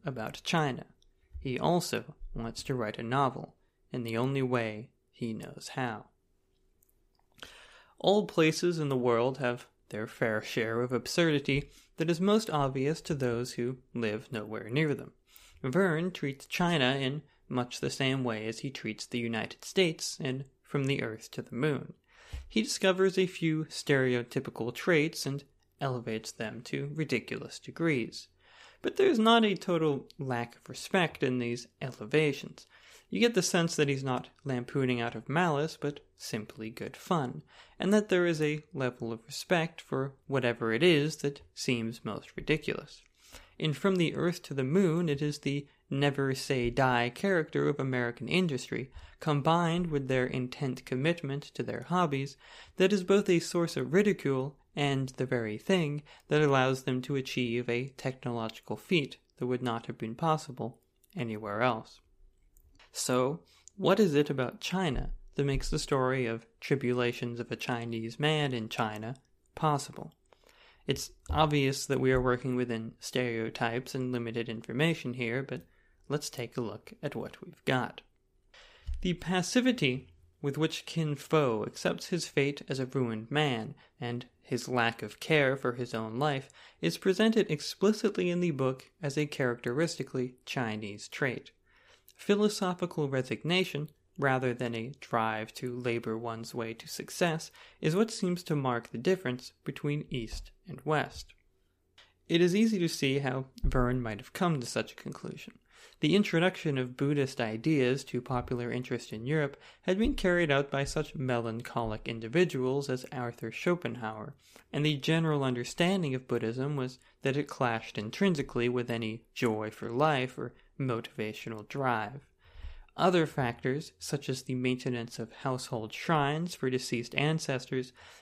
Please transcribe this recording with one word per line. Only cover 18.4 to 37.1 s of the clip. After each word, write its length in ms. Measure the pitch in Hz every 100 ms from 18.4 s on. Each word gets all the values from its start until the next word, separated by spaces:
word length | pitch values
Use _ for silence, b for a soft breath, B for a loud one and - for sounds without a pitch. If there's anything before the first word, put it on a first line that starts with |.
| 110
as 120 | 113
he 120 | 139
treats 340 | 131 110 107 -
the 140 | 123
United 440 | 117 113 113 -
States 540 | - - 175 156 - -
in 260 | 147 131 139 _
From 220 | _ 143 135
the 180 | 139
Earth 260 | 117 110 -
to 100 | -
the 120 | -
Moon. 400 | 117 151 139 - - B B B B B
He 160 | 220
discovers 540 | 214 - 190 185 190 185
a 100 | 180
few 380 | - 160 156 156
stereotypical 1080 | - - 139 131 123 120 139 - - 117
traits 520 | - - 160 156 - 139
and 180 | 139 - _ _ -
elevates 520 | 139 127 117 110 110
them 300 | - 110 113
to 280 | 117 139 143 151
ridiculous 640 | 151 117 - 113 - -
degrees. 720 | - 139 165 135 113 - - B B B B B
But 160 | - -
there's 220 | 381 240
not 260 | 220 233 220
a 100 | 185
total 540 | - 170 156 139 - -
lack 380 | 135 120 117 -
of 120 | -
respect 540 | 123 - 196 165 -
in 180 | 135 127
these 280 | 120 120 - -
elevations. 840 | 139 - 107 147 151 135 - - - B B B B
You 100 | 190
get 160 | 240 233
the 80 |
sense 320 | - 180 170 -
that 120 | 143
he's 160 | 135
not 260 | 135 123 - _
lampooning 560 | 139 127 120 143 131 120
out 160 | 117 113
of 140 | 117
malice, 480 | 147 180 143 160 -
but 200 | 143 147 _ _
simply 520 | - 113 107 - 110
good 280 | 113 107 -
fun, 460 | -